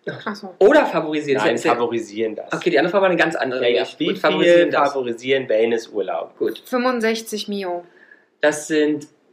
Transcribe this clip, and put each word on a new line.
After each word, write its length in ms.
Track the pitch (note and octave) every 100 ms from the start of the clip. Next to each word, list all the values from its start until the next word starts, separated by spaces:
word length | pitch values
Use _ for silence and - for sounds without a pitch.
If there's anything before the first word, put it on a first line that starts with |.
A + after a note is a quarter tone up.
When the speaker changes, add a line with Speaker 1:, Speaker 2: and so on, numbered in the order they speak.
| - -
Speaker 1:
Ach 100 | A3+
so. 200 | G#3 F#3+ -
Speaker 2:
Oder 280 | G3+ D4+ -
favorisieren, 520 | E3+ D#3 D3+ C#3+ C3
Speaker 3:
Nein, 100 | A2
Speaker 2:
das 80 | A#2
ist 40 | A#2+
ja 80 |
Speaker 3:
favorisieren 600 | A#2 A#2 A#2 G#2 G#2 A2
das. 180 | G#2 -
Speaker 2:
Okay, 180 | - F3+
die 80 | C#3
andere 120 | F3
Frage 120 | G3
war 60 | F#3+
eine 80 | E3
ganz 180 | E3 E3
andere, 260 | B2 B2+
Speaker 3:
Ja, 60 | B2
ja. 60 | A#2+
Speaker 2:
nämlich. 160 | - -
Speaker 3:
Wie 80 | D#3+
Speaker 2:
Gut, 120 | G3
Speaker 3:
viele 20 | D3+
Speaker 2:
favorisieren 380 | D3+ E3+ F3 D#3
das. 180 | D#3 C#3+
Speaker 3:
favorisieren 560 | C3+ B2 A2+ B2+ C3+ B2
Wellnessurlaub? 920 | G#2+ A#2 A2+ - G#2 E2+ E2+ - -
Speaker 2:
Gut. 240 | - -
Speaker 1:
Fünfundsechzig 840 | - B3+ B3 B3 A3 A3+ - G#3 G#3
Mio. 360 | G3+ F#3 F3 F3 _ _ - _ _
Speaker 2:
Das 280 | D3+ D3+ -
sind 380 | D#3 D3+ D3 - _ _